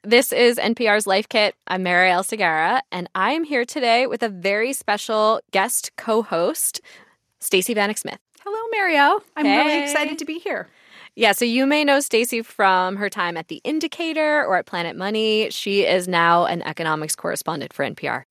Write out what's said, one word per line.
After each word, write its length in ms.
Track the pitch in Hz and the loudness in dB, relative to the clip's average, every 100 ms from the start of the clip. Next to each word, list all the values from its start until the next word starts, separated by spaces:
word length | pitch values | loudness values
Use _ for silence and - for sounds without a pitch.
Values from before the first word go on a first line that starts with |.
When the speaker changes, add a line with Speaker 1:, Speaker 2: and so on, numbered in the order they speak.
Speaker 1:
This 280 | 202 233 277 | 4 2 4
is 260 | - 240 240 | 2 2 2
N 160 | 208 | -2
P 140 | 233 226 | 0 2
R's 180 | 208 | 2
Life 220 | 202 190 - | 2 0 2
Kit. 260 | 226 208 - - | 0 0 -2 -6
I'm 160 | 185 | -4
Marielle 400 | 185 180 185 180 | 2 4 4 2
Segarra, 560 | 190 220 180 156 165 254 - | 0 -2 0 2 0 0 -2
and 160 | 180 175 | -8 -6
I 200 | 190 202 | -2 0
am 100 | 311 | 0
here 220 | 302 269 | -2 -2
today 420 | 247 311 240 233 254 | -2 -2 2 2 2
with 160 | 226 | -2
a 60 | 233 | -4
very 420 | 185 185 208 233 | -2 -2 0 -2
special 720 | 277 - 208 - 214 214 220 _ | -4 -4 -4 -2 2 2 0 _
guest 400 | 190 196 - - - | 0 0 -2 -6 -10
co-host, 840 | - 226 220 165 180 330 - - - - - _ _ _ | -2 0 0 0 0 -2 -6 -8 -16 -20 -20 _ _ _
Stacey 340 | - 190 180 | 0 0 0
Vanek 220 | 208 202 208 | 0 0 -2
Smith. 220 | 226 190 _ _ | -8 -12 _ _
Speaker 2:
Hello, 180 | 403 427 453 | -10 -8 -4
Marielle. 460 | 453 381 302 285 403 _ | -2 0 4 4 2 _
I'm 100 | 208 | -2
really 240 | 190 202 294 | 2 4 2
Speaker 1:
Hey. 140 | 294 | 0
Speaker 2:
excited 340 | 285 294 302 311 | 0 -2 -2 -6
to 40 | |
be 160 | 320 320 | -8 -8
here. 300 | 403 220 185 _ _ - - | -6 -6 -8 _ _ -20 -20
Speaker 1:
Yeah, 160 | - 220 | 2 2
so 140 | 196 | 4
you 220 | 240 240 269 | 2 2 2
may 180 | 294 | 2
know 140 | 285 277 | 4 2
Stacey 420 | 277 226 240 233 | 2 0 0 -4
from 540 | 226 - 196 185 185 | -6 2 4 4 0
her 120 | 196 202 | -2 -6
time 300 | 208 175 170 | -4 -4 -4
at 100 | 165 | -10
The 140 | 160 | -8
Indicator 800 | - 311 320 - 330 311 302 302 | -4 -4 -4 -6 -6 -2 0 0
or 140 | - 180 | 2 0
at 80 | |
Planet 300 | - 180 170 | 0 -6 -6
Money. 560 | - 190 220 220 214 220 | -6 -4 -2 0 0 -2
She 340 | - 208 202 | -4 -2 0
is 220 | - 180 180 | 2 0 2
now 380 | 175 170 170 | 2 4 4
an 180 | 175 175 | 2 -2
economics 520 | - 160 160 156 156 | -6 -6 -4 -4 -4
correspondent 560 | - 170 - - 160 127 | -6 -6 -6 -6 -6 -8
for 120 | - | -6
N 100 | 135 | -6
P 140 | - 139 | -4 -6
R. 180 | 123 - | -6 -10